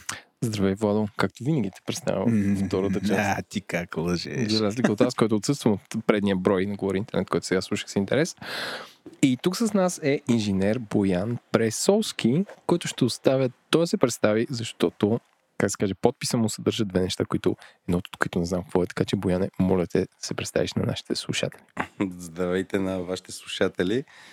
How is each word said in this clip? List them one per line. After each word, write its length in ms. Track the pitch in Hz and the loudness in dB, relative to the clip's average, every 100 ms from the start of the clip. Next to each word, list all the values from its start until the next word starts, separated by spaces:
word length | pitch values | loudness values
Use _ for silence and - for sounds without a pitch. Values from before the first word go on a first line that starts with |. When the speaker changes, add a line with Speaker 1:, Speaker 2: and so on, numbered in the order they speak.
| - - - - | -10 -14 -14 -6
Speaker 1:
Здравей, 320 | 117 107 98 | -4 0 0
Владо. 340 | 98 104 104 107 - | 2 2 2 0 0
Както 260 | 98 - | -2 -2
винаги 280 | 123 160 98 | -2 0 -2
те 100 | - - | -6 -8
представям 640 | 117 - 95 113 110 101 | -6 -4 0 2 2 2
Speaker 2:
М, 40 | 98 | 0
Speaker 1:
втората 420 | 95 98 98 98 | 0 0 0 0
част. 120 | 98 | 0
Speaker 2:
а, 320 | 98 101 92 - | 0 0 -2 -4
ти 120 | 101 | -8
как 360 | - 87 87 - | -4 -6 -4 -4
лъжеш. 540 | 85 87 - 135 107 | -2 -2 -4 -4 0
Speaker 1:
За 120 | 110 107 | 0 0
разлика 260 | 120 123 | 0 0
от 100 | 104 | 2
аз, 140 | 92 - | 0 2
който 200 | 110 107 | 0 0
отсъствам 380 | - 143 120 | 0 0 0
от 320 | 98 - 113 - | 0 -4 -8 0
предния 280 | 107 101 95 | 0 2 2
брой 300 | 98 95 101 | 2 2 0
на 100 | 98 | -2
Говори 220 | 98 95 | -2 -2
Интернет, 320 | - 95 95 | -2 -4 -2
който 160 | 87 - | -4 0
сега 140 | 92 | -2
слушах 280 | - 104 - | -2 -6 -4
с 60 | 101 | -4
интерес. 400 | 98 120 170 - - - - - - - - - | 0 0 0 -6 -12 -8 -8 -10 -14 -20 -18 0
И 160 | 277 127 | 2 2
тук 200 | 180 185 | 0 0
с 160 | 226 | 0
нас 260 | 202 180 - | 2 0 0
е 180 | 135 139 - | 0 0 2
инженер 500 | 117 104 95 98 123 | 2 2 2 2 0
Боян 580 | 107 110 98 90 110 120 - | 0 2 2 2 0 -6 0
Пресолски, 960 | - 113 - - 208 - - 113 147 202 - - | 2 2 0 2 4 2 0 2 2 0 -6 0
който 200 | 175 - | 0 0
ще 180 | - 123 | 0 0
оставя 440 | - 143 135 131 - - | 2 2 2 0 -2 0
той 120 | 156 | 2
да 60 | 170 | 2
се 100 | 208 | 2
представи, 500 | 123 - 107 107 120 | 2 4 2 2 0
защото, 720 | 120 113 - 85 - 104 117 _ _ _ - | -4 -8 0 -2 2 0 0 _ _ _ -2
как 140 | 101 | -2
се 60 | - | 0
каже, 160 | 101 | -2
подписа 440 | 95 120 - - 123 | 0 -2 -2 -2 0
му 120 | 110 | 0
съдържа 360 | - 110 110 104 | 0 -2 0 0
две 140 | 92 | 0
неща, 260 | 92 - - | 0 -2 -2
които, 300 | - 90 - - _ - | 0 0 -2 -8 _ -2
едното 200 | 87 - | -2 -2
от 100 | - | -6
които 220 | - 92 | -2 -2
не 60 | 85 | -2
знам 160 | 90 | -4
какво 200 | - 92 | 0 0
е, 40 | 90 | 0
така 180 | - 98 | -2 -2
че, 100 | 104 | 0
Бояне, 340 | 92 90 95 - | 0 0 -2 0
моля 280 | 95 92 82 | 2 2 2
те, 200 | 90 95 _ | 0 0 _
се 140 | - | -8
представиш 400 | - - - - | -6 -4 -2 -2
на 100 | - - | -2 -2
нашите 300 | - - - | -4 -6 -6
слушатели. 460 | - - - - _ - - - 98 | -4 -4 -4 -8 _ -10 -8 -4 -4
Speaker 3:
Здравейте 680 | 90 85 82 90 95 90 101 | -4 -12 -6 -2 -2 0 -2
на 200 | 95 95 | -2 -4
вашите 320 | 87 92 - | -4 -8 -8
слушатели. 720 | - - - 95 - 92 120 - - - | -16 -10 -2 -2 0 0 0 -4 -18 -20